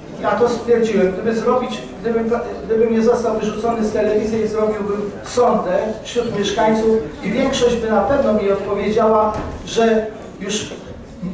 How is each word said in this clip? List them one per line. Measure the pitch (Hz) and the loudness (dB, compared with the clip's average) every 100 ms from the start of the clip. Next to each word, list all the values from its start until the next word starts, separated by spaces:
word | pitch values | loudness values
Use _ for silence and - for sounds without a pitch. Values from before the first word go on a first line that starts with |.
| - - | -16 -4
ja | 214 | -2
to | 202 233 | 2 2
stwierdziłem, | 233 233 233 220 190 185 | 0 2 2 4 4 2
gdyby | - 220 226 | 2 -2 0
zrobić, | 247 254 - - - - | 2 2 0 -6 -10 -8
gdybym, | 220 226 226 233 - - - | -2 0 0 -2 -2 -8 -2
gdybym | 220 233 | 2 4
nie | 226 | 4
został | 240 240 226 220 | 4 2 2 0
wyrzucony | 208 - 233 226 214 | -2 -2 -2 0 0
z | |
telewizji | 214 214 214 214 226 | 0 2 2 0 0
i | 214 | 0
zrobiłbym | 214 214 208 196 202 202 - | 0 0 -2 -2 -4 -4 -8
sondę | - - 233 - 185 190 220 220 | -6 2 2 2 0 0 -2 -6
wśród | - 240 240 202 | -4 -2 -2 -2
mieszkańców | 202 - 220 220 226 220 - - | -2 2 2 4 4 2 0 -6
i | - | -4
większość | 262 269 247 240 226 | 0 0 2 2 2
by | 220 | 2
na | 214 | 2
pewno | - 277 226 | 2 2 2
mi | 208 196 | 2 2
odpowiedziała, | 196 196 202 208 214 220 220 214 214 - - - | 0 0 -2 0 2 4 4 2 -2 -6 -10 -6
że | - 226 220 - - - - | 2 4 4 0 -8 -16 -12
już, | 196 208 - - - - - - 180 | -6 -6 -6 -12 -14 -16 -16 -10 -8